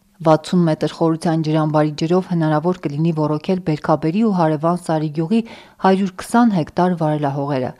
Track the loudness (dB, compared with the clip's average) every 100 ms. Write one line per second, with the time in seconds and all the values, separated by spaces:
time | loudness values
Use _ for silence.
0 | _ -2 2 2 2 2 2 0 -2 -2
1 | -2 0 -2 -2 0 0 2 2 0 -2
2 | 0 0 0 0 0 0 0 -2 -4 -2
3 | 0 0 0 -2 -2 -4 -2 -2 0 0
4 | 0 0 0 2 0 0 -2 -2 -2 -2
5 | -2 -4 -2 -2 -2 -10 -20 0 2 2
6 | 0 -6 -2 2 4 2 -2 0 0 0
7 | -2 0 -2 -2 -2 -2 -4